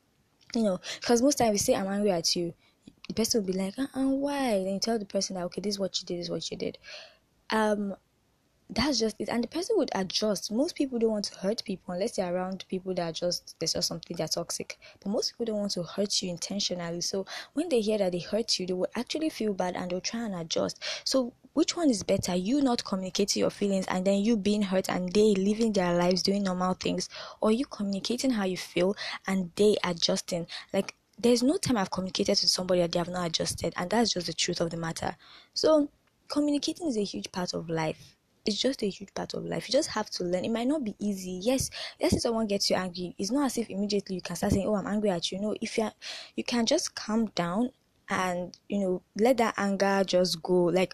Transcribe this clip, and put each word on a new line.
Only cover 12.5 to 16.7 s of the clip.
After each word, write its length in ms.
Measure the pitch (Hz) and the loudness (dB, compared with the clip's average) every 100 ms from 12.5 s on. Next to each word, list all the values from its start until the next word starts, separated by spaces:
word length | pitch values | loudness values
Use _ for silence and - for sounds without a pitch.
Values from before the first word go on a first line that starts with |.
| 190 - | -6 -6
people 240 | 185 185 180 | -6 -4 -4
that 120 | 170 | -4
are 40 | |
just, 440 | 165 180 170 - - | -2 -2 -2 -6 -6
there's 140 | 160 | -2
just 140 | - - | -2 -2
something, 300 | 165 - 170 | -4 -8 -6
they're 100 | 156 | -4
toxic. 520 | 175 165 - - - - - | -4 -4 -6 -8 -14 -20 -10
But 100 | 196 | -2
most 220 | 226 - | -2 -2
people 140 | - 233 | -4 -4
don't 140 | 208 | -2
want 140 | 202 | -2
to 100 | 185 | -4
hurt 400 | 165 - 202 - | -4 -4 -2 0
you 80 | 185 | -2
intentionally. 680 | 170 - 202 - | -6 -6 -4 -2